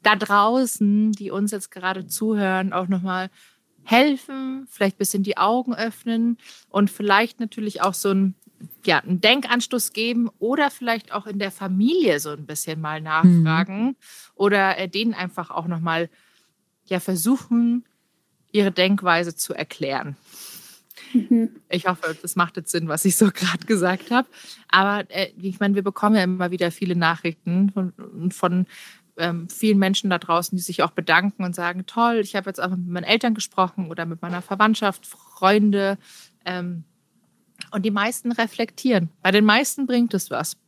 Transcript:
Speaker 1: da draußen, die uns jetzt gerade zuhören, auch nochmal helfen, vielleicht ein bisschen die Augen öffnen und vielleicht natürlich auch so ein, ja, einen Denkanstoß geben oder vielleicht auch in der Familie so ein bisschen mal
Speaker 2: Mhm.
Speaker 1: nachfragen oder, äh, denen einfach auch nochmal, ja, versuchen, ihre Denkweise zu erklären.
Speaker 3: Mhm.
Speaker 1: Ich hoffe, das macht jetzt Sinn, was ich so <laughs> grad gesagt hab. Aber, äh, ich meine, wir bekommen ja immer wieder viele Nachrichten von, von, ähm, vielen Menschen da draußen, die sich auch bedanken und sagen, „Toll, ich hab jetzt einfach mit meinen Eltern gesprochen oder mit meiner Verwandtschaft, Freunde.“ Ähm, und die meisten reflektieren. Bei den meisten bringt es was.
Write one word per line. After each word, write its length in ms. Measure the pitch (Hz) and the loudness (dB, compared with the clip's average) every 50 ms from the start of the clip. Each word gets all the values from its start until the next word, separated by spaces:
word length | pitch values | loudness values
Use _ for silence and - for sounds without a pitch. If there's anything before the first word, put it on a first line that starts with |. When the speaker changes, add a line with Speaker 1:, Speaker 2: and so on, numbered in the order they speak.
| _ | _
Speaker 1:
da 120 | 214 214 | 2 2
draußen, 960 | 196 214 196 202 208 202 220 240 262 262 233 - - 214 202 202 208 214 220 208 | 2 2 2 4 4 4 4 4 2 0 0 0 0 2 2 4 4 2 0 0
die 180 | 196 208 196 | -2 -6 -6
uns 200 | - 196 208 208 | -4 -2 -2 -2
jetzt 200 | 220 196 - - | -4 -6 -10 -12
gerade 340 | - 190 180 185 190 190 180 | -16 -6 -4 -4 -4 -4 -8
zuhören, 680 | - - - 220 220 220 208 202 190 190 185 190 190 - | -10 -6 -4 -2 0 0 2 2 2 2 0 0 -2 -2
auch 140 | 175 185 | -4 -2
nochmal 420 | 175 196 185 180 190 180 185 185 190 _ _ _ _ _ _ _ _ _ _ _ | 0 -2 -2 -2 -2 -4 -4 -6 -8 _ _ _ _ _ _ _ _ _ _ _
helfen, 800 | - 220 240 269 302 277 262 - - 269 269 269 262 262 269 269 - | 2 4 6 6 4 2 0 -4 -12 -10 -8 -8 -8 -8 -10 -12 -16
vielleicht 260 | - - 202 196 190 | -4 -2 -2 -2 0
ein 40 | _ | _
bisschen 240 | 202 - - 196 190 | -4 -2 -2 -2 -2
die 140 | 202 - | -2 0
Augen 360 | - 180 202 226 254 240 254 240 | 0 2 2 2 0 0 -2 -4
öffnen 640 | - 226 226 - - - 233 226 226 233 240 233 _ - - - - _ _ | -4 -4 -6 -6 -8 -6 -4 -2 0 0 0 -2 _ -8 -20 -20 -20 _ _
und 200 | - 196 208 196 | 0 2 2 2
vielleicht 500 | - - 208 208 196 202 226 226 - _ | 0 -4 2 4 6 4 4 2 -4 _
natürlich 420 | 233 214 - - 214 208 - - | -12 -10 -8 -8 -8 -8 -4 -2
auch 120 | - 196 180 | -2 -2 -2
so 160 | - - 202 | 0 -2 0
ein, 260 | 196 190 196 190 190 _ _ _ _ _ - - - _ _ | 2 2 2 0 -2 _ _ _ _ _ -20 -20 -20 _ _
ja, 140 | - 165 147 | 2 2 2
einen 220 | - - 185 175 | 2 0 -2 2
Denkanstoß 720 | - 208 247 285 247 - 240 247 226 - - 240 - - _ | 4 4 4 4 2 -2 -2 -2 -2 -2 -4 -4 -4 -4 _
geben 360 | 214 220 233 240 233 233 220 _ _ | -4 -2 -2 0 0 -2 -2 _ _
oder 320 | 196 226 262 302 294 277 | -2 -2 0 0 0 -2
vielleicht 400 | - - 254 233 226 220 - - | -2 -4 -4 -4 -4 -4 -4 -8
auch 160 | - 202 202 | -10 -10 -8
in 120 | 214 202 196 | -8 -6 -6
der 120 | 202 196 | -6 -6
Familie 680 | 190 - 196 190 185 190 214 254 330 370 320 214 156 143 | -6 -8 -6 -4 0 2 2 2 2 2 4 2 2 2
so 120 | 151 151 | -2 -6
ein 140 | 147 143 151 | -10 -10 -12
bisschen 360 | - 151 151 - - 160 156 | -12 -10 -10 -8 -8 -8 -8
mal 180 | 156 151 156 156 | -6 -8 -8 -8
Speaker 2:
Mhm. 60 | 160 | -6
Speaker 1:
nachfragen 880 | 156 156 160 170 180 175 170 160 160 160 160 190 190 190 202 226 262 262 _ _ - - - - _ _ | -2 0 4 6 6 6 6 4 4 2 2 0 -2 -2 -4 -2 -2 -4 _ _ -20 -20 -20 -20 _ _
oder, 440 | - 196 202 202 202 196 190 190 | 0 2 2 4 4 2 2 0
äh, 120 | - 196 180 | -2 -4 -6
denen 240 | 170 202 226 233 214 | -4 -2 -2 -2 -2
einfach 380 | - 180 180 - - 170 - | -4 -8 -8 -8 -10 -10 -8
auch 160 | - 170 165 | -8 -8 -6
nochmal, 420 | 170 175 165 165 165 165 165 170 165 _ _ _ _ _ _ _ _ _ _ _ _ _ _ _ | -4 -6 -4 -2 -2 0 -2 -2 -4 _ _ _ _ _ _ _ _ _ _ _ _ _ _ _
ja, 140 | _ 190 180 | _ -6 -4
versuchen, 880 | - - 190 165 160 220 269 254 - - 233 233 233 233 240 247 233 _ _ _ _ _ _ _ _ _ _ _ _ _ | -2 -2 -4 -2 0 0 0 -2 -2 -2 0 2 2 2 0 -2 -4 _ _ _ _ _ _ _ _ _ _ _ _ _
ihre 200 | - 208 202 196 | 0 0 0 2
Denkweise 640 | 175 - 180 190 202 196 185 180 165 170 175 170 165 | 2 2 2 2 2 2 2 2 2 2 0 -4 -6
zu 180 | - - - - | -8 -8 -8 -6
erklären. 600 | - 160 _ - - 139 139 135 131 127 143 143 _ _ _ - - - - - - - - - - _ _ - - - - - | -8 -8 _ -6 -8 -6 -4 -4 -6 -6 -8 -12 _ _ _ -20 -20 -20 -20 -20 -20 -20 -20 -20 -20 _ _ -20 -20 -20 0 0
Speaker 3:
Mhm. 440 | 240 202 - 240 233 226 - - - _ _ | 0 2 4 2 2 2 0 -4 -12 _ _
Speaker 1:
Ich 180 | - 180 165 | -6 -2 0
hoffe, 300 | 190 180 175 - 160 160 - | -2 -2 -2 -4 -6 -6 -6
das 140 | - 175 - | -10 -6 -2
macht 220 | 185 175 165 _ | -2 -2 -2 _
jetzt 140 | 180 156 - | -10 -8 -4
Sinn, 160 | - 175 165 | -4 -4 -2
was 180 | 160 147 - - | -2 -4 0 2
ich 120 | 196 - | 2 4
so 120 | - 220 196 | 6 4 4
<laughs> 40 | - | 4
grad 340 | - 185 180 170 180 - | 0 -2 -2 -2 -4 -2
gesagt 440 | - 226 190 175 180 185 185 - - | 0 0 2 2 0 0 -2 -4 0
hab. 140 | 240 247 254 _ _ - - - - - _ - | 0 0 0 _ _ -20 -20 -20 -20 -20 _ 2
Aber, 360 | - 185 190 202 202 208 190 _ | 2 4 4 4 0 -2 -6 _
äh, 220 | - 185 190 - _ - | -6 -6 -6 -6 _ -8
ich 200 | 175 196 185 - | -8 -8 -4 -2
meine, 160 | 208 202 202 | 0 0 0
wir 80 | 202 190 | 0 -2
bekommen 320 | 196 196 - - 208 220 | -4 -4 0 2 4 4
ja 80 | 214 180 | 4 4
immer 280 | 180 185 185 190 175 | 2 0 -2 -2 -4
wieder 200 | 180 175 175 170 | -2 -2 -2 -2
viele 240 | 165 - 202 180 175 | -2 -4 -4 -2 0
Nachrichten 760 | 175 170 160 165 165 - 170 160 _ _ 175 175 185 196 196 | 2 2 2 0 0 -4 -6 -6 _ _ -2 2 2 2 2
von, 600 | 196 196 185 180 - - - - - - 165 185 | 2 -2 -4 -4 -6 -12 -20 -18 -12 -4 -4 -4
von, 340 | - - - 175 175 185 180 - - - - - - _ _ _ _ | -2 0 -2 0 2 2 0 -2 -6 -20 -20 -20 -20 _ _ _ _
ähm, 300 | - 165 175 170 170 165 175 | -4 -4 -2 -2 -4 -8 -10
vielen 300 | - - - 214 208 196 | -8 -2 2 4 4 4
Menschen 300 | 196 190 196 - - 196 | 4 2 0 0 0 -2
da 80 | 180 | -2
draußen, 400 | 175 - - 165 170 170 - - | -2 0 0 0 0 0 -2 -6
die 40 | 180 | -6
sich 220 | 175 - 175 - 151 | -6 -6 0 0 0
auch 80 | 165 | 0
bedanken 520 | _ - 170 - 160 170 185 202 - - 190 | _ -4 0 2 2 4 2 0 -4 -4 -6
und 120 | 180 175 | -6 -4
sagen, 300 | - 175 170 175 185 185 | -4 -4 -4 -4 -6 -10
„Toll, 340 | - - 233 233 240 233 226 | -6 0 0 2 2 2 0
ich 140 | 202 196 - | -2 -2 -4
hab 100 | 202 190 | -6 -6
jetzt 120 | 196 190 - | -6 -6 -6
einfach 180 | - 180 185 | -4 -4 -4
mit 100 | 180 175 | -4 -4
meinen 160 | 175 175 180 170 | -6 -6 -6 0
Eltern 280 | - 214 240 - 240 220 | 0 0 2 2 0 -2
gesprochen 560 | 208 - - _ - 185 180 - - 185 160 | -2 -6 -6 _ -2 -2 0 -2 -8 -8 -8
oder 160 | - - 165 | -8 -8 -6
mit 160 | 165 165 165 | -8 -8 -8
meiner 200 | - 175 175 180 | -8 -8 -8 -8
Verwandtschaft, 640 | 180 - 196 190 214 214 220 - 220 202 185 - - | -6 -8 0 2 4 4 4 2 0 -2 -2 -4 -14
Freunde.“ 920 | - - - - _ - - 185 190 208 214 208 208 202 202 196 196 196 196 _ - - - - _ _ _ _ | -20 -20 -20 -20 _ -8 2 4 4 6 6 4 4 4 2 0 0 -2 -4 _ -20 -20 -20 -20 _ _ _ _
Ähm, 380 | 175 180 180 175 175 175 165 156 _ _ _ _ _ _ _ _ _ _ _ _ _ _ _ - - | -8 -8 -6 -6 -8 -8 -10 -14 _ _ _ _ _ _ _ _ _ _ _ _ _ _ _ -20 -8
und 140 | - 214 185 | -6 -2 -2
die 60 | 220 | 0
meisten 400 | 202 202 202 226 247 - - 240 | 0 0 0 -2 -4 -4 -6 -4
reflektieren. 800 | 240 - 226 226 - - 233 - _ - - 262 240 190 170 160 _ _ | -2 -2 -2 -4 -2 -6 -6 -6 _ -4 0 2 2 2 2 0 _ _
Bei 100 | _ 185 | _ 4
den 140 | 190 208 208 | 4 6 6
meisten 400 | 214 208 240 285 - - - 277 | 6 6 4 2 0 -2 -4 -2
bringt 260 | 254 247 240 240 226 - | 0 2 2 2 2 0
es 160 | 185 - - | -4 -4 -4
was. 280 | - 123 160 - - _ _ | -6 -6 -6 -6 -8 _ _